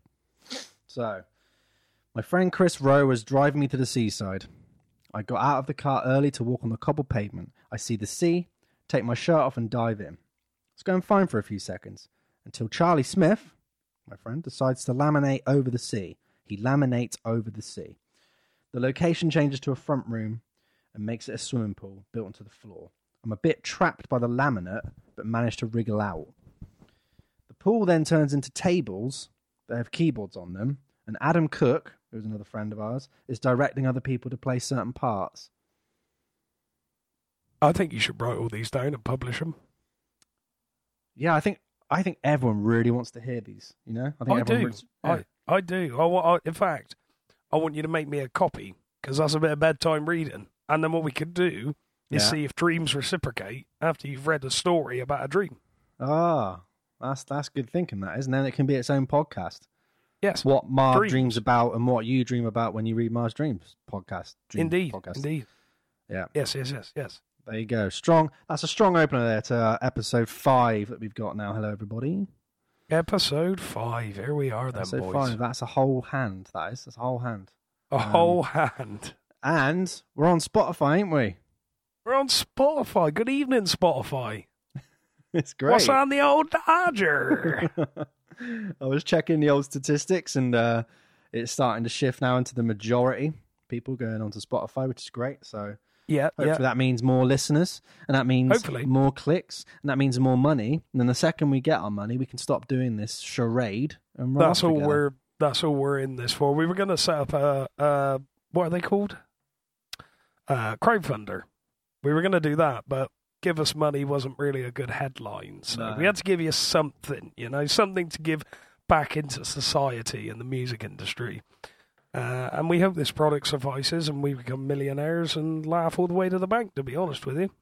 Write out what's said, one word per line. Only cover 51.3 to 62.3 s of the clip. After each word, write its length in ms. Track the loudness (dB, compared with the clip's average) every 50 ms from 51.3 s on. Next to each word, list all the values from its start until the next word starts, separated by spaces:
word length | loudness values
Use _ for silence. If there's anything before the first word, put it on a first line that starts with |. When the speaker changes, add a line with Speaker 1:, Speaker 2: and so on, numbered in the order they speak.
| -2
Speaker 2:
do 420 | 0 0 0 0 -4 -6 -6 -8 _ _ _ _ _ _ -2
is 140 | 0 2 2
Speaker 1:
Yeah. 60 | 2
Speaker 2:
see 140 | 2 0 -2
if 100 | -4 -2
dreams 400 | 0 0 0 2 0 -2 -2 -2
reciprocate 720 | -2 -2 -4 -4 -4 -4 -4 -6 -8 -10 -10 -14 -14 -16 _ _ -4
after 260 | -2 -2 -2 -2 -6
you've 180 | -12 -10 -6 -2
read 160 | -2 -2 -2 -2
a 40 | -4
story 500 | -4 -2 0 2 2 2 0 -2 -6 -6
about 260 | -4 -4 -4 -4 -4
a 20 |
dream. 300 | -2 0 0 0 -2 -6 -16 _ _ _ _ _ _ _ -6
Speaker 1:
Ah, 640 | -2 0 2 2 2 2 2 2 0 -2 -4 -8 -16 _ _ _ _ _ _ -10
that's, 240 | -6 -6 -6 -6 -8
that's 260 | -8 -6 -6 -6 -6
good 200 | -6 -6 -6 -4
thinking, 300 | -2 -4 -4 -4 -6 -8
that 180 | -8 -6 -6
is. 80 | -4 -2
And 80 | -2 0
then 120 | 0 0
it 60 | 0 0
can 120 | 0 2
be 100 | 2 2
its 140 | 0 0 0
own 160 | 0 0 0
podcast. 600 | 2 2 0 0 0 -4 -8 -8 -8 -10 -12 _ _ _ _ _ _ _ _ _ _ _ -2
Speaker 2:
Yes. 240 | 0 0 0 2 4
Speaker 1:
What 240 | 4 4 4 2 2
Marv 280 | 2 4 6 6 6 4
Speaker 2:
Dreams. 120 | 4 2
Speaker 1:
dreams 260 | 2 2 2 2 0
about 360 | 0 2 2 4 4 4 2 0
and 120 | 0 2
what 180 | 2 2 0 0
you 180 | 0 0 0 0
dream 220 | 0